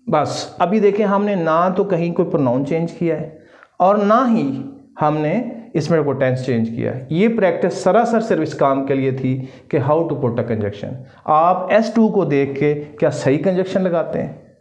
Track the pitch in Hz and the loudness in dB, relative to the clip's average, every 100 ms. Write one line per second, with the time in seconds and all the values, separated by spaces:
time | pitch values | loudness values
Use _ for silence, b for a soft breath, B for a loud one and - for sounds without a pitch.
0 | - 156 135 - - - 175 214 202 202 | 2 0 0 -4 -10 -2 0 4 4 4
1 | 202 196 208 196 160 160 185 185 185 175 | 0 2 0 0 2 2 2 0 0 0
2 | 170 170 175 160 131 127 143 165 165 - | 0 0 0 2 2 0 0 -2 -4 -2
3 | 170 151 151 - B B B _ 185 208 | -2 -2 -6 -14 B B B _ 2 4
4 | 202 226 254 208 139 135 - - - - | 4 4 4 2 0 -4 -10 -14 -20 -2
5 | 151 151 151 202 254 - - 165 147 165 | 0 0 -2 -2 -4 -12 -6 -4 0 0
6 | 143 135 131 127 - 117 113 117 113 113 | 0 0 0 0 -2 -2 -2 -2 -4 -6
7 | - 160 226 226 190 165 190 - 185 202 | -4 0 2 2 0 0 -2 0 2 2
8 | 233 226 220 170 156 - 143 135 135 135 | 2 0 0 -2 -2 0 0 0 0 0
9 | 135 131 131 131 131 B - 156 127 156 | 0 -2 -2 -4 -6 B -4 -2 0 0
10 | 160 135 127 117 110 107 101 - - 127 | 0 -2 -2 -2 -4 -4 -4 -6 -12 -12
11 | B B - 151 170 185 - 208 226 233 | B B 0 4 4 0 2 2 2 2
12 | 220 185 160 143 139 135 147 147 - - | 2 2 2 0 0 0 0 0 -6 -2
13 | 160 120 139 147 185 185 185 196 185 170 | -2 0 0 2 0 0 -2 -2 0 -2
14 | - 156 - - - _ | -2 -6 -6 -10 -20 _